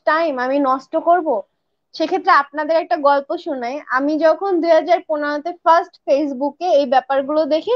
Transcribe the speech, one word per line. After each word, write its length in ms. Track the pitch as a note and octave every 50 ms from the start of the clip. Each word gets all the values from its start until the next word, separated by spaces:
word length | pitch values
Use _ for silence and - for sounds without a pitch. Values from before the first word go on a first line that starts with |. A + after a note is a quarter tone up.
| -
time 340 | D#4+ D4+ D#4+ E4+ D#4+ C4+ B3
আমি 200 | B3 C4 C4+ C#4+
নষ্ট 360 | C#4+ C4 C4 C4+ - - -
করব। 460 | D#4+ D#4 E4 E4+ F4+ D#4+ D#4 A#3+ G3 - _ _ _ _ _ _ _ _ _ -
সেক্ষেত্রে 380 | - D#4+ D#4 F4 F#4 F#4 F#4
আপনাদের 460 | E4+ C#4+ C#4 - - D4+ D4+ D4 E4
একটা 180 | D#4+ F4 - F4
গল্প 420 | D#4+ C#4 C#4+ C#4+ C#4+ C#4 - D#4+
শোনাই। 420 | E4 E4+ E4+ C#4+ B3+ A#3+ A#3+ C4+ D4+ -
আমি 300 | - A#3+ C4 C#4 D4 D#4
যখন 440 | D4 D#4+ D#4+ D#4+ D#4+ F#4+ G4+ F#4 E4
দুই 100 | D4+ E4+
হাজার 280 | D#4+ D#4 D4+ E4+ E4+ F#4 -
পনেরোতে 460 | - D#4 D4 G3 G3 D4 D4 D4 E4+ F4 - -
first 380 | E4+ D#4+ E4+ F4+ - _ _ -
Facebook-এ 580 | E4+ C#4 C#4 D#4 C#4 C4+ B3 C#4+ C#4+ C#4 - E4+
এই 200 | F#4 D#4+ C#4 C#4+
ব্যাপারগুলো 600 | A#3+ C4+ C4 B3+ - C4+ C4+ C4+ C4 D4+ D#4 D#4+
দেখি, 260 | C4+ D#4 D#4+ D#4 G4+ A#4+